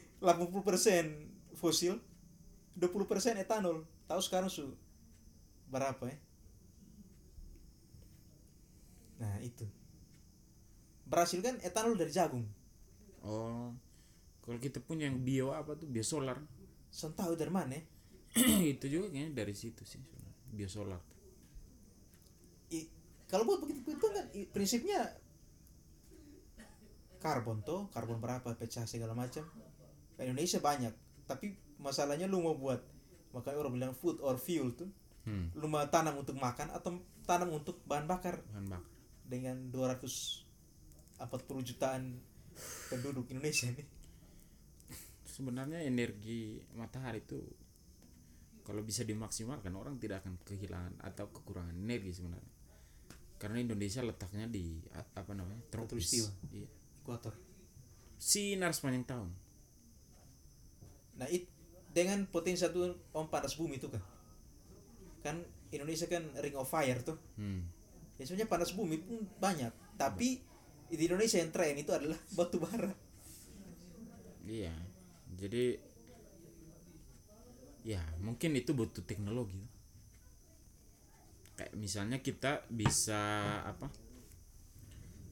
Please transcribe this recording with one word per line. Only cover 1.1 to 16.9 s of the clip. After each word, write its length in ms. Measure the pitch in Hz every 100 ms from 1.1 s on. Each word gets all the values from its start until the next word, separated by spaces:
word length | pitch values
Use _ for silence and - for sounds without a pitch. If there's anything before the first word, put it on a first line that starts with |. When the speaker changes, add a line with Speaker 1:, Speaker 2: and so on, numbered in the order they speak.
| 151 151 - -
Speaker 1:
fosil, 480 | - 170 - 175 214 - - - - - - -
dua 160 | - 180
puluh 160 | 196
persen 320 | 190 196 240 208
etanol. 480 | 190 220 180 160 160 - -
Tahu 120 | 175
sekarang 280 | 196 185 185
su 240 | 160 139 120 - - - - - - - - -
berapa 320 | 131 135 131 123
ya? 100 | 147 - - - - - - - - - - - - - - - - - - - - - - - - - - - - - -
Nah, 160 | 107 101
itu. 280 | 127 - 104 - - - - - - - - - - - - -
Brasil 400 | - 156 170 180
kan 160 | 233 240
etanol 400 | 180 214 226 208
dari 80 | 151
jagung. 380 | 175 156 123 107 - - - - - - -
Speaker 2:
Oh. 560 | 104 107 113 117 120 120 - - - - - -
Kalau 180 | - 120
kita 220 | 139 131
punya 260 | - 160 147
yang 140 | 131
bio 320 | 127 135 131
apa 240 | 151 151 147
tuh? 100 | 160
Biosolar. 540 | 117 110 156 135 127 151 - - -
Speaker 1:
Sen 240 | -